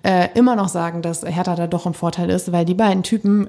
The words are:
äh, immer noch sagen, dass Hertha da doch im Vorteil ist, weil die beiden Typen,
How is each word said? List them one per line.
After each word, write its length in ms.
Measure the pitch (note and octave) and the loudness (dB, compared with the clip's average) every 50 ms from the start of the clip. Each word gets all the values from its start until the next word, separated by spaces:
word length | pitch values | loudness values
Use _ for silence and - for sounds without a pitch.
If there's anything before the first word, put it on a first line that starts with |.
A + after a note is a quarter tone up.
äh, 260 | - F#3+ F#3 F3+ F3 F3+ - | -2 2 2 2 2 2 4
immer 220 | A#3 B3 B3+ A#3+ | 4 4 4 4
noch 120 | G#3 G3 F3 | 2 0 -2
sagen, 320 | F3+ E3+ E3+ E3+ E3+ E3+ | -2 -4 -4 -4 -4 -4
dass 220 | E3 E3+ E3 - | -4 -4 -6 -6
Hertha 340 | - E3 D#3 F3 F3+ F3+ F3 | -6 -4 -4 -2 -2 -2 -2
da 100 | E3+ E3+ | -2 -2
doch 200 | E3+ F3+ E3+ - | -2 -2 -2 -2
im 80 | F3 D#3+ | -4 -4
Vorteil 340 | - F3 E3+ - F3+ F3 F3+ | -2 -4 -4 -2 -2 -2 0
ist, 240 | F3+ F3+ - F3+ | -2 -2 -2 0
weil 140 | F3 E3+ E3+ | 0 0 2
die 80 | F3 F3+ | 2 2
beiden 280 | G3+ A3 G3+ F#3 F#3 | 2 2 2 2 0
Typen, 460 | F3 - A3+ G#3+ - G3+ G#3 G#3 F#3+ | 0 -2 -2 0 2 2 2 2 0